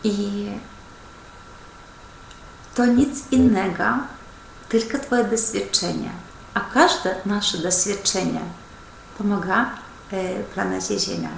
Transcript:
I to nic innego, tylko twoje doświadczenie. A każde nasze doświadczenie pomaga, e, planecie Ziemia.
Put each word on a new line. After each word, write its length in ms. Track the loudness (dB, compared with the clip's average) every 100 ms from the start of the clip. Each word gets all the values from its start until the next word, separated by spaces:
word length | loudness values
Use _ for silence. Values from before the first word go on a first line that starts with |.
I 440 | 0 0 -2 -4 -6 -8 -10 -16 -18 -18 -18 -20 -20 -20 -20 -18 -18 -20 -20 -20 -20 -18 -18 -18 -18 -18 -8 2
to 100 | 6
nic 380 | 6 4 2 2
innego, 520 | 6 8 6 2 2 2 2 -2 -12 -18 -18 -20 -20 0
tylko 300 | 2 2 -4
twoje 240 | 0 2
doświadczenie. 840 | 4 2 2 -2 0 0 0 -2 -4 -8 -14 -18 -6
A 60 | -4
każde 560 | 0 6 6 6 -2 -2 -2
nasze 320 | 0 0 0
doświadczenie 840 | 0 2 2 0 0 0 0 -2 -6 -10 -16 -18 -18 -20 -18 -4
pomaga, 520 | 0 0 2 2 0 -4 -14 -18 -8
e, 320 | -4 -2 -4
planecie 560 | -4 -2 -2 0 -2 -2
Ziemia. 300 | 0 -2 -4